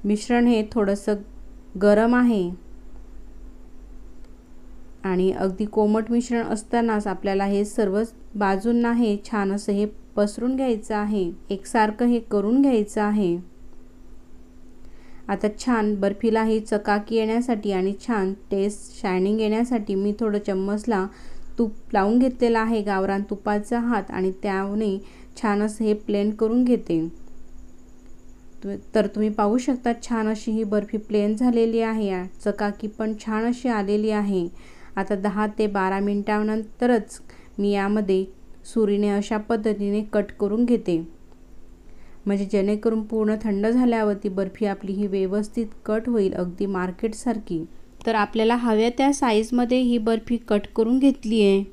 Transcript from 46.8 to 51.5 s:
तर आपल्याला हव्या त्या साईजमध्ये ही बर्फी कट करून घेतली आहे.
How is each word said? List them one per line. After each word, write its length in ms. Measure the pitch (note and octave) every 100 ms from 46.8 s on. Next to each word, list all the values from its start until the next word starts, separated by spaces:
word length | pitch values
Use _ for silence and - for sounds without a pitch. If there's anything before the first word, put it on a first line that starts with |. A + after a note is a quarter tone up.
| F#3 F3+ A3+ G#3+ B3+ G#3+ - E3+ E3 - - - -
तर 100 | A3
आपल्याला 400 | G#3 A3+ A3 A#3+
हव्या 340 | A#3+ G#3+ A3+ A#3+
त्या 140 | C4+
साईजमध्ये 640 | C#4 B3+ G#3+ A3 B3 A#3+ B3+
ही 180 | B3+ A#3+
बर्फी 380 | A3 A3+ A3+ A#3+ -
कट 200 | G#3 G3+ -
करून 240 | A3 C4
घेतली 420 | C#4 C4+ A3 A3
आहे. 220 | G3+